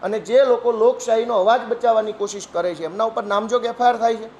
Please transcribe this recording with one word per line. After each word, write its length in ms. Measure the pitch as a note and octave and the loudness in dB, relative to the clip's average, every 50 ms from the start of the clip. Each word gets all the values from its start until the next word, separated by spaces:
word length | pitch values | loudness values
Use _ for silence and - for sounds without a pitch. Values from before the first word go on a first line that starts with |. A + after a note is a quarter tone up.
અને 160 | - F#3+ G#3+ A3 | -4 -4 -6 -6
જે 200 | E3+ E3+ A#3 C4 C#4 | -4 2 4 4 4
લોકો 260 | B3+ A#3+ A3+ - A#3+ A#3 | 4 2 2 2 -2 0
લોકશાહીનો 600 | A3 A3 A#3+ B3+ B3 - A#3 A3+ A3+ A#3 A#3 A#3 | 4 2 2 2 2 -2 0 0 0 0 0 0
અવાજ 260 | G3+ F#3 G#3 A#3 B3+ A#3+ | 2 4 4 2 2 0
બચાવવાની 460 | A3 A#3+ A#3+ - A#3 A3+ A3 G#3+ G#3+ G3+ | -4 -6 0 2 2 2 2 0 -2 -6
કોશિશ 340 | - G3+ G3+ G3+ G3+ - | -6 -6 -8 -6 -12 -14
કરે 240 | - - E3+ F3 F3+ E3+ | -8 -6 -4 -4 -4 -4
છે 100 | D3+ E3 | -6 -8
એમના 240 | D#3 E3+ G3+ A3+ A3+ | -10 -4 -4 -4 -2
ઉપર 140 | A3+ A#3 G#3 | -2 -6 -4
નામજોગ 400 | G#3 G3+ G3+ A3 A3 A#3+ B3 A3+ | -2 -2 -2 -2 0 -2 -2 -2
એફ 160 | A#3 A#3 - | -4 -4 2
આઈ 100 | B3 B3 | 2 2
આર 60 | A#3+ | 2
થાય 200 | A3+ A3+ A#3 A3+ | 4 0 0 0
છે 120 | G#3+ A3 A3+ - | -2 -6 -14 -18